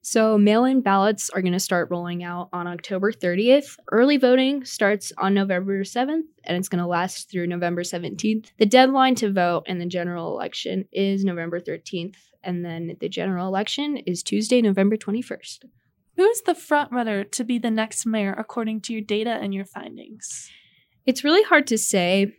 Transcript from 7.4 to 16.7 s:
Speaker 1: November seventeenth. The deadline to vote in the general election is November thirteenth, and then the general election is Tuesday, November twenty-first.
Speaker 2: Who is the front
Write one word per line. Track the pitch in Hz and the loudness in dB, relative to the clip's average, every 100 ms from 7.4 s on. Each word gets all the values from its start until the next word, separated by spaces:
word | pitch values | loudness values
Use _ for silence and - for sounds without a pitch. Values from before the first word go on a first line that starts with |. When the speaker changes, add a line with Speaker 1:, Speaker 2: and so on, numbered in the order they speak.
| 175 | -4
Speaker 1:
November | 175 175 175 | -2 -2 -2
seventeenth. | 175 175 170 - 214 220 - _ | -6 -6 -8 -4 -2 -2 -6 _
The | 202 | 6
deadline | 254 262 269 262 254 | 8 6 6 4 4
to | 214 | 0
vote | 196 175 170 - | 2 2 0 -2
in | 180 | -6
the | 175 | -4
general | 180 175 175 165 | -4 -4 -6 -6
election | 165 - - - 190 - | -6 -8 -8 -6 -6 -4
is | - 196 196 | -2 0 0
November | 196 170 165 175 | 0 -2 -6 -6
thirteenth, | - 165 - 185 175 - _ _ | -8 -10 -8 -8 -8 -12 _ _
and | 190 175 175 | -6 -6 -6
then | 165 170 - | -8 -8 -8
the | - | -8
general | 190 185 180 185 | -4 -4 -4 -2
election | 190 214 - 294 285 | -2 -2 -4 -4 -4
is | - 175 | -4 -6
Tuesday, | - 208 220 247 | -2 -2 2 4
November | 220 196 196 214 | 4 4 2 0
twenty-first. | 196 220 247 - - - - _ _ _ _ - | -2 -6 -6 -12 -14 -20 -20 _ _ _ _ 2
Speaker 2:
Who | 392 | 2
is | 466 | 4
the | - 349 | -2 -4
front | - | 0